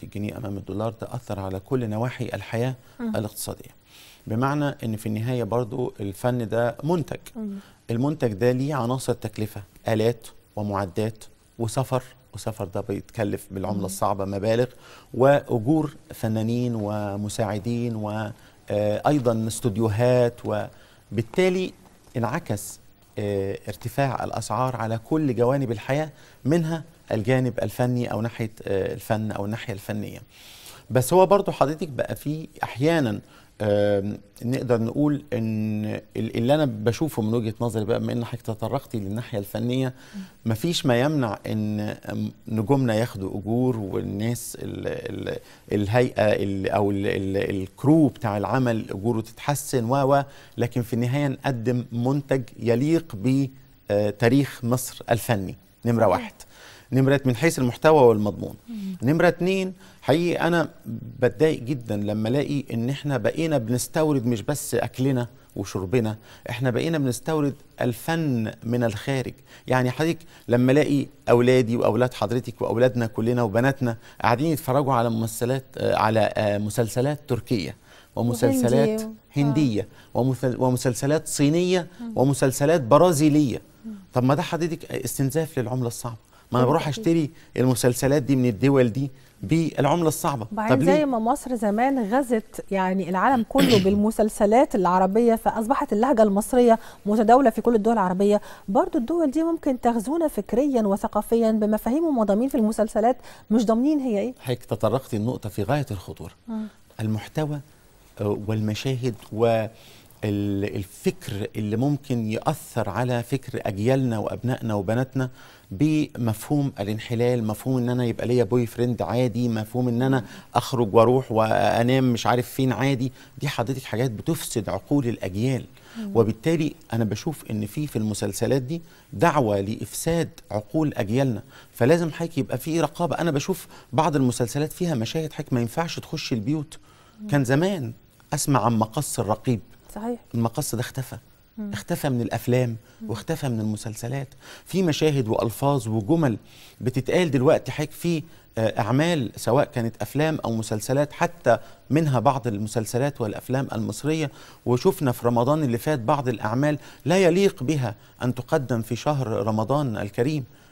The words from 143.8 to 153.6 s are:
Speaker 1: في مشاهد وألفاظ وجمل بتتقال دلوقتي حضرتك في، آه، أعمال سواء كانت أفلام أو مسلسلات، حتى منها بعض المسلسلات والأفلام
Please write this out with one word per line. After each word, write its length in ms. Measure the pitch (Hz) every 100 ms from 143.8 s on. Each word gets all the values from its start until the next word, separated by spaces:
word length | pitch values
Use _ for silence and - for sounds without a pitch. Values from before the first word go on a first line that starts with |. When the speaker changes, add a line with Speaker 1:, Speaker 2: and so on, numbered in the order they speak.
| 113 101 120 135 135 - - -
Speaker 1:
في 180 | - 175
مشاهد 460 | 180 143 156 139 107
وألفاظ 600 | 113 117 - 139 143 110
وجمل 480 | 110 101 165 147 107 - - - -
بتتقال 500 | 117 131 - 165 170
دلوقتي 420 | 131 135 117 -
حضرتك 180 | 139 156
في، 300 | - 170 165 - - - -
آه، 220 | 110 -
أعمال 500 | 107 131 165 170 113 -
سواء 280 | - 131
كانت 300 | - 127 117 -
أفلام 360 | - 135 156 151
أو 80 | -
مسلسلات، 600 | 113 110 107 - 131 147
حتى 460 | - 170 - 123 113 - - -
منها 300 | 143 156 127
بعض 260 | 120 131 120
المسلسلات 760 | 101 107 120 107 123 143 -
والأفلام 480 | 113 - - 127